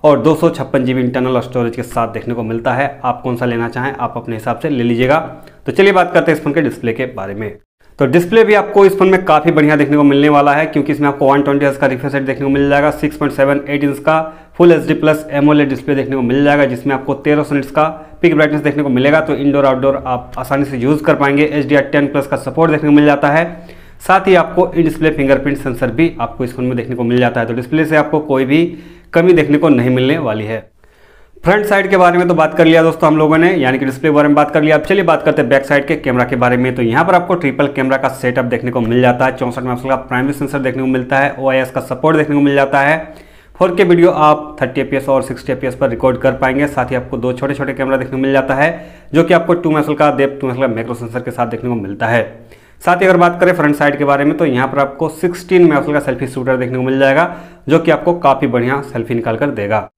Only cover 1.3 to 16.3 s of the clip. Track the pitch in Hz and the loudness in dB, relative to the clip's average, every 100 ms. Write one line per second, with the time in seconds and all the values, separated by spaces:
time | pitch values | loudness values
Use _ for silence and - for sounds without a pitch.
1.3 | 127 123 127 117 117 117 123 113 110 113 | -2 -2 -4 -4 -6 -6 -4 -4 -6 -8
2.3 | 117 110 117 120 120 139 - 127 120 131 | -6 -6 -4 -2 -2 -4 -4 -6 -4 -6
3.3 | 120 123 117 117 123 131 139 120 - 117 | -4 -4 -2 -4 -6 -8 -6 -8 -8 -10
4.3 | 110 120 117 160 135 120 117 127 156 160 | -8 -6 -6 -4 -2 0 0 2 0 -2
5.3 | - - - - - 196 185 175 175 160 | -16 -20 -12 -6 2 4 4 2 2 2
6.3 | 151 151 151 135 - 120 113 127 107 98 | -2 -2 -2 -2 -4 -6 -4 -8 -8 -10
7.3 | 101 107 - _ _ _ - 135 151 175 | -8 -10 -12 _ _ _ -2 2 2 4
8.3 | 226 220 208 196 202 196 - 190 185 180 | 2 4 4 2 4 4 4 2 2 2
9.3 | 151 165 156 151 151 143 147 143 139 147 | 2 2 2 2 2 2 4 4 4 4
10.3 | 143 139 143 - 151 143 143 143 139 135 | 4 4 2 0 -2 -2 -2 -2 0 2
11.3 | 139 143 139 139 131 135 127 143 139 135 | 2 2 0 0 0 -2 -2 -4 -4 -4
12.3 | 131 139 139 139 143 147 139 147 - 143 | -4 -2 0 2 2 2 0 -6 -2 -4
13.3 | 143 139 143 143 147 143 139 - 160 160 | 0 0 0 -2 -2 -2 -2 0 0 -2
14.3 | - - - 175 160 - 151 151 151 - | -12 -20 2 4 4 2 0 0 0 -2
15.3 | 143 143 147 139 127 - 139 131 135 120 | -2 2 2 2 -2 -2 -4 -2 -4 -2